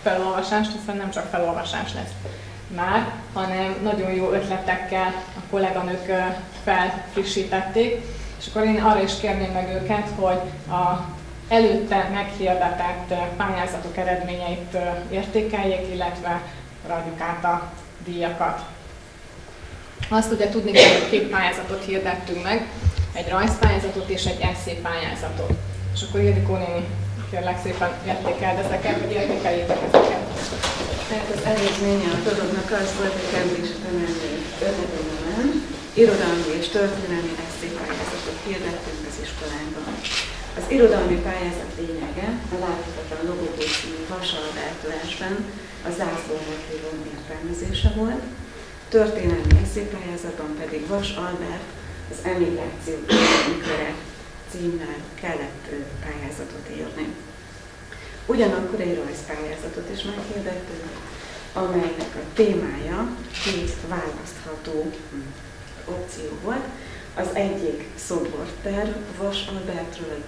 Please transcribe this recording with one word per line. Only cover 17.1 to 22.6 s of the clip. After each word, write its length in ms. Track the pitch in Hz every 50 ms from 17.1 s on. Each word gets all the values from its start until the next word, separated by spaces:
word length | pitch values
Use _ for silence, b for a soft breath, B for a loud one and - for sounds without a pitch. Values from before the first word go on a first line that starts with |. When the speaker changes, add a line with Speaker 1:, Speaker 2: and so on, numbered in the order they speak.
| 156 -
Speaker 1:
át 220 | 165 170 170 170 170
a 280 | 175 165 - - - - - - - - - 170
díjakat. 580 | 175 175 175 170 170 170 - 180 160 - - - - - - - - - - - - - - - - - - - - - - - - - - - - - - - -
Azt 220 | 220 220 220 220
ugye 180 | 233 208 208 202
tudni 220 | 208 226 196 214
kell, 280 | 196 - - - - -
hogy 100 | - -
két 200 | - 208 - -
pályázatot 540 | 202 190 185 180 180 - - - 196 190 -
hirdettünk 580 | - 190 190 190 185 180 180 - - 180 175 175
meg, 240 | 185 214 226